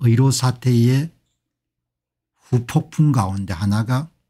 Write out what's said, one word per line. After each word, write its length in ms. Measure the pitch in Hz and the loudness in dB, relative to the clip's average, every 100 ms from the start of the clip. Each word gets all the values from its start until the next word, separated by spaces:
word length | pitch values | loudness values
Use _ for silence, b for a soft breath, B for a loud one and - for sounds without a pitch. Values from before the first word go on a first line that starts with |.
의료 300 | 120 113 135 | 2 4 2
사태의 840 | 120 127 123 127 120 120 135 160 - _ _ _ _ _ _ _ _ _ _ _ _ | 0 -2 -2 0 2 2 0 -2 -10 _ _ _ _ _ _ _ _ _ _ _ _
후폭풍 760 | _ 120 120 160 - - 151 | _ -4 -2 -4 -2 0 2
가운데 400 | 123 95 98 95 | 2 -2 -4 -8
하나가 560 | 85 101 104 110 127 160 _ | -4 -2 -2 -2 -4 -6 _